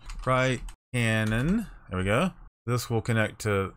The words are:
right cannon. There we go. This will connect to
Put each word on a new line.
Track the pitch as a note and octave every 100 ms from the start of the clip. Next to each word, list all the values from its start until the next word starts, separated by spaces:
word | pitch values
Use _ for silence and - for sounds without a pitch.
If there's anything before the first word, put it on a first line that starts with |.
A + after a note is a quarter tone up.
| - -
right | - C3 C3 B2 - - _
cannon. | B2 A#2 A2 A2 A2 C#3+ A3 F3 - -
There | F#2
we |
go. | F#2 A2+ F#3 - - _ -
This | A#2+ -
will | A#2
connect | - A2+ G#2+ -
to | A2 G2+ F#2+